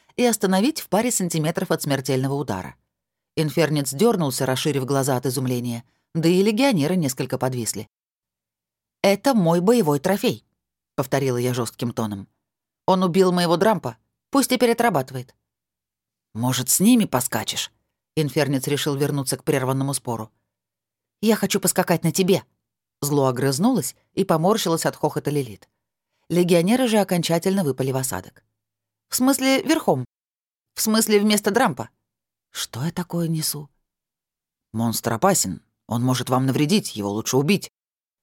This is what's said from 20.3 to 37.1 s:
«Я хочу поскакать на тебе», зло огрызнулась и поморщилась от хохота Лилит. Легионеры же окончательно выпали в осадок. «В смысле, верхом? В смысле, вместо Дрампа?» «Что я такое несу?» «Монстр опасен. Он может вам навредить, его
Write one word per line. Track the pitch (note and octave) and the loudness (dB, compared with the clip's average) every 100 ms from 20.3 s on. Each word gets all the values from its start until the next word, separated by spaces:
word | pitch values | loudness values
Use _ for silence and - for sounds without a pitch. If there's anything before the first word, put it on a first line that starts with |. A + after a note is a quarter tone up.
| _ _ _ _ _ _ _ _ _ | _ _ _ _ _ _ _ _ _
«Я | G#3+ | 2
хочу | G#3 G3 G3 | 2 2 0
поскакать | - - F3+ E3+ | 0 0 0 0
на | E3 | 0
тебе», | E3 F#3+ E3+ - _ _ _ _ _ | 0 2 2 0 _ _ _ _ _
зло | C#3+ C#3+ C3 | -2 2 2
огрызнулась | B2 C3+ C3+ A3+ A#3 - - _ | 2 0 2 2 2 -2 -10 _
и | - | -4
поморщилась | F#3+ D#3+ F3 A3 F3+ E3 D3+ | 0 2 2 2 0 0 -2
от | |
хохота | - D3+ D3 D3 | -2 -4 -2 -4
Лилит. | D3 B2 G2 - _ _ _ _ _ _ | -4 -4 -12 -20 _ _ _ _ _ _
Легионеры | E3+ F3+ F3 F3+ B3+ B3 | 0 4 4 4 2 2
же | G#3+ | 2
окончательно | F#3+ F3 D#3 E3+ F#3+ G3 | 2 0 0 0 0 0
выпали | D3 C3 C3 | 0 -2 -2
в | C3 | -2
осадок. | C3 F#2 - - _ _ _ _ _ _ _ | -4 -6 -10 -20 _ _ _ _ _ _ _
«В | - | 0
смысле, | B3+ C4+ C4+ C4+ | 0 2 2 2
верхом? | B3+ D#4+ A3+ C#3 A#2+ _ _ _ _ _ _ | 2 0 2 -2 -4 _ _ _ _ _ _
В | - | -6
смысле, | A3 A3 A3 G#3 | 0 0 2 2
вместо | G#3+ G#3 G#3 | 4 2 2
Дрампа?» | G#3 B3 C3+ - _ _ _ _ _ _ | 2 0 -2 -10 _ _ _ _ _ _
«Что | - - A2+ | -12 -10 -6
я | D#3+ | -6
такое | F3+ E3+ E3+ E3 | -6 -6 -4 -2
несу?» | D#3+ D3+ D3 D3 _ _ _ _ _ _ _ _ _ _ | -2 -4 -8 -14 _ _ _ _ _ _ _ _ _ _
«Монстр | A2+ A#2 G#2+ A#2 | -4 -2 -2 -2
опасен. | A2+ F#3+ F#3+ F#2+ E2 _ _ - | 2 2 2 -2 -8 _ _ -6
Он | A#2 | -2
может | B2+ B2+ B2+ | 0 -2 0
вам | C3 C3 | 0 0
навредить, | C3+ D3 G#3 - G#2+ | 0 2 0 -2 -6
его | G2+ | -4